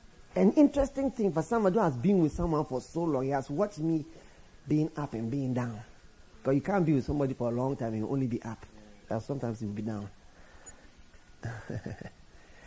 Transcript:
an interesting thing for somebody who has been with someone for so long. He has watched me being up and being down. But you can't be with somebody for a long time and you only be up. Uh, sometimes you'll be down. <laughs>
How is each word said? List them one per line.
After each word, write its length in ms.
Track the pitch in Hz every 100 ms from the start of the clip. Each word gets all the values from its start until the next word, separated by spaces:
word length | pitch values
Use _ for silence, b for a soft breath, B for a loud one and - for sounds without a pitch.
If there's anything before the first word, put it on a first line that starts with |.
| - - - 180
an 160 | 190
interesting 580 | 302 285 285 277 269 269
thing 200 | - 196
for 100 | 156
somebody 340 | 147 233 196 220
who 80 |
has 120 | 175 123
been 260 | 165 196
with 120 | 151
someone 320 | - 170 151 147
for 160 | 127
so 220 | - -
long. 200 | 170 135
He 60 | 135
has 180 | 139 135
watched 300 | 147 208 151
me 260 | 165 160 143 B B B B - -
being 240 | 151 156 -
up 160 | 147
and 180 | 113 113
being 220 | 139 131
down. 280 | 120 120 107 - - - - - -
But 80 | 131
you 100 | 139
can't 240 | 180 202 160
be 80 |
with 120 | 139 -
somebody 280 | 147 139
for 160 | 131 120
a 60 | 120
long 200 | 131 135
time 140 | 117
and 100 | 110
you 100 | 107
only 180 | 139 131
be 140 | 117
up. 220 | 117 107 - - - - -
Uh, 100 | 110
sometimes 420 | 107 139 120 110
you'll 100 | 104
be 100 | 104
down. 280 | 110 107 101 - - B B B B B B B - - - -
<laughs> 60 | 113 113 - 110 - - - - - b b b